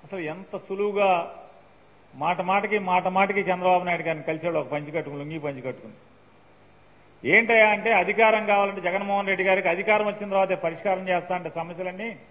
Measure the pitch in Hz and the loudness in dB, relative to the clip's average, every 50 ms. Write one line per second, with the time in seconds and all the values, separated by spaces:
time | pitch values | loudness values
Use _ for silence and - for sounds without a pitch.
0 | - 151 196 190 165 151 160 180 196 - - 190 - - 190 190 202 208 202 202 | -14 -10 -8 -8 -6 -6 -8 -10 -12 -10 -12 -12 -8 -8 -4 -2 -2 0 2 2
1 | 202 190 185 175 170 - - - - - - - - - - - - - - - | 4 4 4 2 0 -4 -10 -16 -20 -20 -20 -20 -20 -20 -20 -20 -20 -20 -20 -20
2 | - - - 131 147 165 180 170 180 180 190 202 208 202 208 208 196 185 180 185 | -20 -20 -10 -4 -2 -2 0 0 0 0 0 0 0 0 -2 -2 0 2 0 2
3 | 175 185 185 190 196 196 196 202 190 180 180 180 180 185 180 180 180 180 175 165 | 2 2 2 2 2 2 2 -2 0 0 -2 2 4 4 4 4 2 0 -2 -2
4 | 160 165 160 156 147 160 160 156 160 175 165 156 143 - 147 147 147 147 151 165 | -2 -4 -4 -4 -4 -4 -4 -2 -2 -2 -2 -2 -2 -2 -6 -6 -6 -4 -6 -6
5 | 151 143 143 143 143 147 160 160 143 147 139 127 123 127 120 - - 110 107 - | -6 -6 -8 -10 -10 -8 -8 -6 -6 -6 -8 -6 -8 -10 -10 -10 -14 -20 -20 -20
6 | - - - _ _ - _ - _ _ - _ - - - - - - - - | -20 -20 -20 _ _ -20 _ -20 _ _ -20 _ -20 -20 -20 -20 -20 -20 -20 -20
7 | - - - - - 120 170 214 233 220 233 226 214 214 208 208 202 226 233 190 | -20 -20 -20 -8 0 4 4 4 4 6 6 6 6 6 4 2 2 2 2 2
8 | 175 185 - 196 226 220 220 214 208 202 202 202 202 202 196 196 175 180 180 196 | 2 2 2 4 4 4 4 4 2 2 2 2 2 0 -2 -4 -4 -2 -2 -2
9 | 202 202 196 202 202 196 196 185 185 190 185 190 190 180 170 185 196 214 214 214 | -2 0 -2 -2 0 -2 -2 0 2 2 2 2 2 0 -2 0 0 2 2 2
10 | 214 208 202 208 202 202 196 196 190 185 185 180 180 165 165 160 - 208 185 185 | 2 0 -2 -4 -6 -2 2 2 2 2 0 -2 -2 -4 -4 -4 -2 -2 -2 -2
11 | 185 185 185 175 175 - 185 180 170 160 156 170 165 170 175 160 185 180 180 185 | 0 -2 -2 -2 0 -2 -6 -4 -4 -6 -8 -8 -8 -8 -8 -8 -8 -8 -8 -8
12 | 214 233 202 147 - - | -10 -10 -10 -14 -18 -20